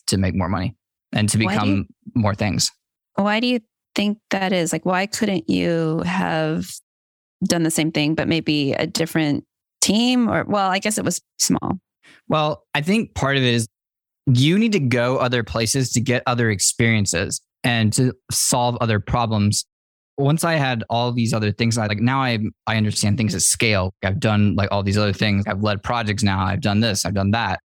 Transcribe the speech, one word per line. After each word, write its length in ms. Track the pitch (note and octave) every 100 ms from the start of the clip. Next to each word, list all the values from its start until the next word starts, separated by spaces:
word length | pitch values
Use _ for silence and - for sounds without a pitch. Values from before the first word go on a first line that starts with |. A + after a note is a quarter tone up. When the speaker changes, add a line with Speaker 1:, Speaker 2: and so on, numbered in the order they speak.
| -
Speaker 1:
to 100 | F#2+
make 180 | G2 F2+
more 120 | F2
money 300 | F#2 F#2+ - _ _ _
and 160 | G#2+ G#2
to 100 | G#2+
Speaker 2:
Why 60 |
do 0 |
you 60 | F#2+
Speaker 1:
become 380 | G#2+ G#2 G2 - _ - B2
more 180 | G#2
things. 380 | G2 G#2 F3 - - _ _ _ -
Speaker 2:
Why 260 | G3+ G#3+
do 60 | B3
you 120 | A#3+ - _ _
think 260 | - G#3 G#3 -
that 240 | G3 F#3+
is? 180 | F3+ D#3+
Like, 140 | E3 F3+
why 200 | F3+ G3+
couldn't 440 | - G#3+ F#3 -
you 520 | F3+ F3 E3 D#3+ E3 F3
have 640 | F#3 F3 D#3+ D#3 E3+ F#3 - - _ _ _ _ -
done 200 | F#3 F3
the 80 | D#3+
same 200 | E3 D#3+
thing, 240 | D#3 D3 D#3
but 140 | -
maybe 420 | E3 D#3 D3+ C#3
a 140 | - E3
different 560 | - E3 E3 D3+ - - _ _ -
team? 480 | - G#3 B3 B3 A3
Or, 160 | E3 -
well, 240 | G3+ F#3+
I 100 | G3
guess 180 | G#3+ G#3+
it 60 |
was 160 | F3 - _ -
small. 400 | - - - F#3+ _ _ _ - -
Speaker 1:
Well, 340 | D#3 D3+ - _
I 60 | D3
think 360 | D#3 A3+ - -
part 200 | C3+ C#3
of 80 |
it 100 | B2+
is 140 | A#2+ A#2 _ _ _ _ _ -
you 300 | B2 D3 G3
need 140 | A3+
to 80 | G3+
go 380 | B2+ A#2+ A#2+ C3
other 260 | B2 B2
places 480 | A2 A#2 A2 C#3 B2
to 60 | A#2+
get 240 | G#2+ B2 -
other 240 | A#2+ A2+
experiences 920 | G2 - - A#2 A2 F#2+ E2+ G2 - _ _ B2
and 260 | A#2 G#2+
to 200 | C3 B2+ - -
solve 460 | - - B2+ A#2+ A#2+
other 220 | A#2 G#2
problems. 640 | - B2 A2+ G#2+ G2+ - - _ _ _ _ -
Once 260 | C#3 D#3+
I 100 | E3+
had 300 | D#3+ C3 A#2+ -
all 200 | A#2 B2
these 220 | A#2+ A2+
other 180 | A2+ G#2
things, 260 | G2+ A#2 A2+
I, 100 | G#2+
like, 120 | G#2
now 220 | A#2+ C3+
I, 160 | B2+ A2 G#2+ - -
I 100 | A2
understand 400 | G#2+ - G#2+ A2+
things 160 | G#2+
at 80 | F2+
scale. 540 | - - A2+ G2 F#2 -
I've 160 | F#2+ G2+
done, 360 | A2 G#2 G#2 F#2
like, 140 | G2+
all 120 | G2+
these 140 | G2 G#2
other 140 | G#2
things. 340 | F#2 G#2+ G2 G2+
I've 160 | G2
led 180 | G#2 G#2
projects 400 | - A#2+ G#2+ G2+
now. 240 | G2+ F#2+ F#2+
I've 160 | G2
done 200 | G#2+ G2+
this. 220 | A#2 G2
I've 120 | F#2+ G2
done 160 | G2
that. 300 | A#2 G2+ F2+